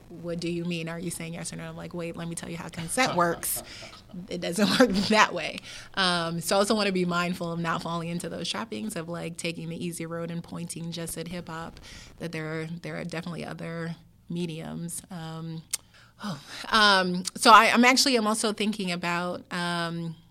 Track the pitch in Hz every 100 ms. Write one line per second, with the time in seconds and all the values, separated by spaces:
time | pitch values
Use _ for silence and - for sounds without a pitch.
0 | - 170 170 170 170 170 170 175 160 170
1 | 175 - 165 170 170 165 165 165 170 175
2 | 170 165 170 165 - 165 165 170 165 -
3 | 254 175 175 - - - - - - -
4 | - 180 175 175 175 175 196 - 247 190
5 | 190 214 196 170 151 - - - - -
6 | 185 175 165 170 - 196 202 220 202 185
7 | 175 175 175 180 170 170 170 170 170 170
8 | 165 170 170 175 175 190 226 214 214 185
9 | 165 170 165 170 175 170 165 165 175 165
10 | 165 170 170 170 - 170 170 160 165 165
11 | 165 - 165 175 170 160 165 - - -
12 | - - 170 165 156 160 160 170 156 165
13 | 165 160 175 160 151 165 165 165 165 165
14 | - _ - 175 175 160 151 160 170 -
15 | - 180 160 160 165 160 - - - -
16 | - - 208 143 - - - 220 208 190
17 | 185 180 180 - 262 285 226 208 247 262
18 | 285 247 214 220 220 208 208 208 180 175
19 | 175 170 180 180 - 180 175 175 170 170
20 | 165 160 -